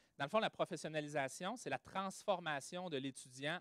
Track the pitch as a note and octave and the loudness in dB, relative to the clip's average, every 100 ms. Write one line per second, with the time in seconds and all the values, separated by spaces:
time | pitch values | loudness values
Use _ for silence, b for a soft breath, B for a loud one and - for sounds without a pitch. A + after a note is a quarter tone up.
0 | b b C#3+ G#3+ G3+ - - E3 E3 D#3 | b b 2 4 4 2 0 0 -2 -2
1 | D3 D3 C3+ - F3+ A#3+ - C3+ - F#3+ | 0 2 0 0 -4 -2 -2 -2 -2 -2
2 | F#3+ - - F3+ E3 C#3+ - F3+ F3+ C#3 | -2 -2 2 2 2 0 -2 -4 -2 0
3 | C3+ - C3 B2+ C#3+ F3 | -2 -6 -12 -4 -2 -2